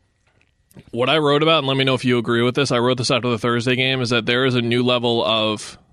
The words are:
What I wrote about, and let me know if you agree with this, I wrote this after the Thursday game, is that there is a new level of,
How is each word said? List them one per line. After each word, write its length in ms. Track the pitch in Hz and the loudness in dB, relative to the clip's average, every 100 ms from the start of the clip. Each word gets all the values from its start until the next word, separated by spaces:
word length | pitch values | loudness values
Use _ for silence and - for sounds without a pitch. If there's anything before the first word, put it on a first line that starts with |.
| _ _ _ _ _ _ _ - - | _ _ _ _ _ _ _ -20 -10
What 180 | 117 131 | -4 0
I 80 | 156 | 2
wrote 240 | 143 143 | 2 2
about, 160 | 156 160 | 2 2
and 80 | 135 | 0
let 100 | 135 | 0
me 60 | |
know 120 | 135 | 0
if 100 | 127 | 0
you 140 | 127 123 | 0 0
agree 220 | 113 117 | 0 0
with 140 | 120 | 0
this, 160 | 123 135 | 0 0
I 80 | 123 | 0
wrote 200 | 123 127 | 0 0
this 120 | 117 | 0
after 180 | 127 120 | -2 0
the 80 | 113 | -2
Thursday 380 | 120 120 123 | -2 -2 0
game, 260 | 127 131 131 | 0 0 -2
is 100 | 120 | 0
that 140 | 120 | -2
there 220 | 107 120 131 | 0 0 0
is 80 | |
a 80 | 123 | 0
new 200 | 117 120 | 0 0
level 400 | 123 123 120 117 | 0 0 0 0
of, 520 | 95 113 110 104 - - _ | 0 0 -2 -4 -8 -20 _